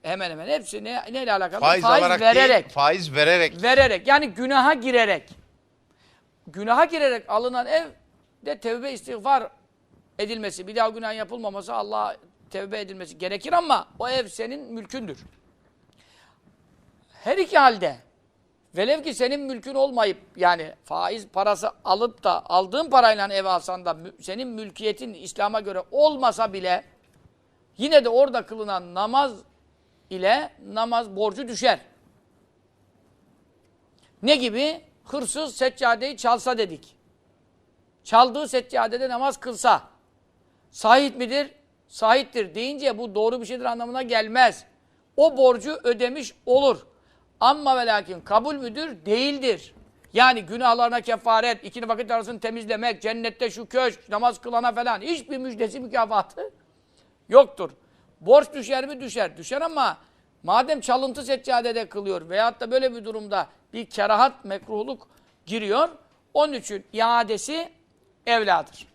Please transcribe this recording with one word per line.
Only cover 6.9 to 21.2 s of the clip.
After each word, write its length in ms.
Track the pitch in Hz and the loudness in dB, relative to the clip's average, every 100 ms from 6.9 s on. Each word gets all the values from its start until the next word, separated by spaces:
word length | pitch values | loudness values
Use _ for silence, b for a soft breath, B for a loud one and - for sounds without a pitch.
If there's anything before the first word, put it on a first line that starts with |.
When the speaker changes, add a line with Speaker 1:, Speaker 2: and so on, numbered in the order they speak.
Speaker 1:
girerek 400 | 330 285 233 - | 4 0 0 -2
alınan 360 | 214 247 247 247 | -2 -2 -4 -2
ev 200 | 311 320 - _ _ _ _ - | -2 -2 -16 _ _ _ _ -10
de 140 | 247 | -8
tevbe 320 | 226 233 269 | -6 -6 -8
istiğfar 580 | 247 - 233 226 269 220 _ _ _ _ _ _ - | -12 -12 -8 0 0 0 _ _ _ _ _ _ -8
edilmesi, 480 | 208 220 208 180 185 | -8 -6 -8 -10 -8
bir 100 | 220 | -2
daha 120 | 226 | -2
günah 260 | 220 226 | -2 -10
yapılmaması, 600 | 220 214 240 214 196 190 | -8 -10 -8 -8 -10 -8
Allah'a 420 | 233 208 214 208 - _ _ _ | -6 -4 -4 -4 -8 _ _ _
tevbe 300 | 190 196 214 | -12 -10 -10
edilmesi 380 | 196 190 170 156 | -12 -14 -18 -10
gerekir 340 | 180 202 302 | -8 -8 -2
ama 360 | 349 339 226 - - | -2 2 0 0 -8
o 100 | 240 | -4
ev 180 | 262 220 | -4 -6
senin 480 | - 226 285 247 | -10 -10 -10 -12
mülkündür. 440 | 233 202 262 214 135 - _ _ _ _ _ _ _ b b b b _ _ _ _ _ _ _ | -14 -12 -12 -12 -14 -18 _ _ _ _ _ _ _ b b b b _ _ _ _ _ _ _
Her 260 | _ 220 359 | _ -2 0
iki 200 | 359 320 | 4 6
halde, 380 | 262 214 175 127 _ _ _ _ _ _ _ 165 | 6 4 -4 -6 _ _ _ _ _ _ _ -4
velev 260 | 220 311 | 0 0
ki 120 | 302 | -4
senin 260 | 240 247 285 | -4 -2 -2
mülkün 340 | 277 247 262 | -6 -10 -8
olmayıp, 440 | 269 269 247 208 180 _ - | -2 0 0 -2 -2 _ 0
yani 380 | 175 170 156 - | 2 2 -4 -16
faiz 440 | _ 165 180 220 | _ -6 -4 -6